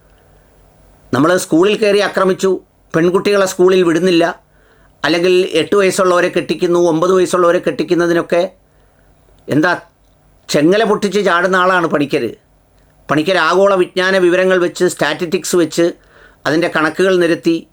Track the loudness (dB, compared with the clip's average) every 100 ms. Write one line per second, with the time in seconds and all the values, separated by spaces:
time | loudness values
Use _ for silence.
0 | _ _ _ _ _ _ _ _ _ _
1 | -8 -2 0 0 0 0 2 0 0 0
2 | 0 -2 -2 0 -2 -4 _ _ _ -2
3 | 0 0 0 0 0 2 2 4 2 2
4 | 0 0 0 -4 _ _ _ _ _ _
5 | -2 0 2 2 0 -2 0 2 2 2
6 | 2 2 0 -2 -4 -4 0 2 2 0
7 | 2 2 2 0 2 0 -2 -4 -2 0
8 | 0 -2 -2 -2 -2 -6 _ _ _ _
9 | _ _ _ _ -4 -2 0 -2 -8 _
10 | _ _ _ _ -4 0 2 2 0 0
11 | -2 -2 0 0 0 0 2 0 0 -2
12 | -2 -2 -4 -8 _ _ _ _ _ _
13 | -4 -2 0 0 2 2 2 2 -2 -2
14 | 0 2 2 2 2 0 -2 -2 -2 -2
15 | -4 -4 -4 -6 -2 -2 -2 0 -2 -2
16 | _ -20 -20 _ -4 -2 -2 -2 -4 0
17 | 0 2 0 0 -2 -4 -6